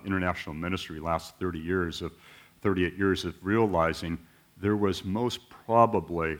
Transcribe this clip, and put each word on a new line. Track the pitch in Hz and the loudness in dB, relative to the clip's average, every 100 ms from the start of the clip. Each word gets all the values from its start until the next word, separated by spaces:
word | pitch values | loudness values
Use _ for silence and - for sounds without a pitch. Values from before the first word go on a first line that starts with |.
| 98 | -2
international | 95 90 85 - 78 | -2 0 -2 -6 -8
ministry, | 85 92 - 80 | -6 -6 -8 -10
last | 80 82 - - | -4 -4 -4 -6
thirty | 92 82 | -6 -6
years | 80 92 85 80 | -2 -2 -2 -4
of, | 85 - - - - _ | -10 -12 -20 -20 -20 _
thirty-eight | 104 92 87 87 | 0 2 0 2
years | 98 87 | 2 2
of | 90 78 | -2 -6
realizing | 92 107 113 87 82 80 85 82 - _ _ - | 0 2 4 4 2 0 -4 -6 -8 _ _ -4
there | 98 104 | 0 2
was | 101 92 92 | 2 0 -4
most | 101 120 - - | -2 -2 -4 -12
probably | - - 113 117 107 80 85 80 78 | -20 2 6 6 4 -2 -2 -2 -4